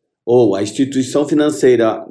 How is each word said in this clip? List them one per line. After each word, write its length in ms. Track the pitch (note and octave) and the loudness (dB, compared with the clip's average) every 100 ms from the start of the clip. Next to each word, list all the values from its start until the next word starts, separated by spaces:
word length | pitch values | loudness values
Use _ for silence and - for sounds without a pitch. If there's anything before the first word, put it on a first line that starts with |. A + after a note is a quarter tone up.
| _ _ - | _ _ 0
ou 280 | B2 A2+ | 2 2
a 80 | F#2+ | 0
instituição 640 | G#2 - C3+ C3 B2+ C#3+ D3 | -4 -4 -2 -2 -2 -2 0
financeira 800 | D3+ D3+ D3 C3 A#2+ A2+ G#2 - | 0 0 2 2 4 2 -2 -10